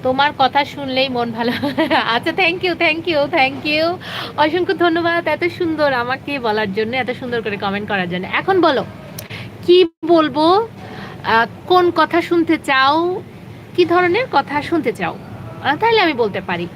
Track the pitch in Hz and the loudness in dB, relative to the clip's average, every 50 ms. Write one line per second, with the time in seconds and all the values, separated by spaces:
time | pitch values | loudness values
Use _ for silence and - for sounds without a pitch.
0 | - 254 262 269 277 294 294 - 269 254 254 285 285 269 - 285 285 269 254 262 | 0 -2 0 2 2 0 2 2 0 2 2 2 0 0 -4 -10 -8 -4 0 0
1 | 262 269 254 240 240 233 226 226 233 233 240 - 254 285 262 - 320 277 320 269 | 0 0 0 -2 -2 -2 -2 -2 -2 -2 -2 -2 -4 -4 0 0 0 2 2 0
2 | 220 220 226 240 - 339 320 - 381 330 339 370 - 370 330 - 339 320 311 330 | 2 2 0 0 0 -2 0 0 0 0 0 0 -2 -2 -2 0 0 0 0 0
3 | 320 359 330 285 285 294 359 330 262 262 277 269 - 302 294 311 320 339 349 359 | -2 -2 0 0 0 0 2 2 2 2 0 -4 -4 -2 0 0 0 0 -2 -4
4 | - - - - - - - - 294 311 294 370 359 - 381 - 339 349 330 349 | -10 -12 -10 -10 -10 -10 0 2 2 2 2 0 0 0 0 2 2 2 2 2
5 | 339 339 339 339 339 330 302 302 349 349 330 - 359 330 320 302 302 285 262 240 | 0 0 0 0 0 -2 -2 0 -2 -4 -2 -2 -2 -2 0 2 2 2 2 0
6 | 240 247 254 277 - - 285 277 240 226 208 214 214 208 190 214 220 220 247 262 | -2 -2 -4 -6 -6 -6 -6 -4 -2 0 0 0 0 -2 -2 -2 -2 -2 -2 -2
7 | 247 226 254 - 269 247 240 233 202 220 202 202 214 202 196 202 214 208 214 196 | -2 -2 -4 -6 -6 -4 -4 -4 -4 -4 -6 -4 -4 -4 -4 -4 -4 -2 -2 -2
8 | 180 175 175 180 185 - - 262 302 - 392 381 320 320 277 226 175 - - - | -2 -2 -4 -6 -6 -2 -4 -4 0 2 2 4 4 4 4 2 -2 -4 -10 -16
9 | - - - - - - - - - - - - - - 349 359 370 330 _ _ | -18 -16 -16 -16 -14 -14 -14 -14 -14 -14 -14 -8 4 6 6 6 6 4 _ _
10 | - 311 349 330 311 302 247 294 311 330 359 403 466 453 - - - - - - | 0 4 4 4 4 2 0 2 4 4 4 4 2 -2 -8 -16 -16 -14 -14 -14
11 | - - - - - - 214 226 233 233 - - - - 359 359 359 349 330 320 | -14 -14 -14 -10 -2 2 2 2 2 0 -4 -16 -2 2 4 4 4 4 4 2
12 | 311 302 - 339 339 - 339 339 320 330 320 294 - - 269 262 269 269 294 320 | 2 2 2 0 0 2 2 2 2 2 0 0 0 0 2 4 4 4 4 2
13 | 339 349 370 392 - - - - - - - - - - - - 349 320 339 359 | 2 0 -2 -4 -8 -12 -18 -18 -18 -18 -18 -18 -18 -8 2 2 2 4 4 4
14 | 359 349 349 440 523 - - 277 269 - 285 294 277 - 339 330 - 254 208 - | 4 4 2 0 0 2 0 0 0 0 -4 -4 -2 0 -2 0 0 0 -2 -2
15 | 185 160 - - - - - - - - - - - 240 285 294 427 466 466 440 | -4 -4 -4 -8 -12 -14 -14 -14 -14 -14 -12 -4 -2 -2 0 2 2 4 4 4
16 | 381 330 302 226 240 208 - 202 185 - 180 170 175 170 - | 4 2 2 2 0 0 0 -4 -4 -4 -4 -4 -4 -8 -8